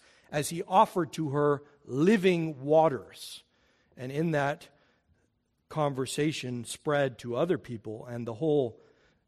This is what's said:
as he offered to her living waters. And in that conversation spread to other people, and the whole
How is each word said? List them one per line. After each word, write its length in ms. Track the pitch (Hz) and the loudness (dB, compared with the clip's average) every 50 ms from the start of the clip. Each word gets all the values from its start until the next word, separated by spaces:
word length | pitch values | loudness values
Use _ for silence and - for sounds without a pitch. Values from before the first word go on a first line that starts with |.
| _ _ _ _ _ _ | _ _ _ _ _ _
as 200 | - 147 147 - | -4 -4 -4 -4
he 120 | 175 165 170 | -4 -6 -4
offered 480 | - 180 190 220 - - 190 170 - - | 2 4 4 4 4 2 0 -2 -2 -2
to 160 | - 160 151 | -4 -4 -2
her 320 | 135 147 147 147 147 139 - - _ _ _ | 0 2 2 4 2 2 -2 -8 _ _ _
living 760 | - 117 131 151 185 220 226 170 190 180 170 165 160 156 123 131 | -6 -2 2 4 6 6 6 6 4 2 2 0 -4 -6 -6 -2
waters. 800 | 143 151 160 160 160 139 117 95 - - - - - - - - _ _ _ _ _ _ _ _ _ _ | 2 4 6 6 4 2 0 -6 -10 -18 -18 -16 -16 -16 -18 -20 _ _ _ _ _ _ _ _ _ _
And 160 | - 127 127 135 | -14 -12 -6 -4
in 200 | 143 160 170 156 | -2 0 0 2
that 360 | 147 143 139 147 165 - - _ _ _ _ _ _ _ _ _ _ _ _ _ _ _ _ _ _ _ - | 2 0 0 -2 -4 -10 -18 _ _ _ _ _ _ _ _ _ _ _ _ _ _ _ _ _ _ _ -10
conversation 960 | - 156 151 147 139 127 135 120 - - 147 156 147 - - 127 123 120 117 | -4 -2 -2 -2 -2 -4 -6 -4 -4 -2 -2 -2 -2 -4 -6 -8 -8 -8 -8
spread 540 | - - - - 156 147 143 143 131 117 107 | -10 -12 -8 -4 -2 0 0 0 0 -2 -6
to 140 | - 120 117 | -8 -6 -4
other 240 | 120 156 175 180 143 | -2 0 0 0 -2
people, 460 | - - 123 110 - 110 110 110 - | -4 -6 -12 -12 -10 -10 -12 -12 -12
and 200 | - 120 120 120 | -10 -10 -8 -8
the 80 | 113 117 | -8 -6
whole 440 | 110 156 160 147 147 135 117 107 - _ _ _ _ _ _ _ _ _ | -4 0 2 2 2 2 0 -2 -8 _ _ _ _ _ _ _ _ _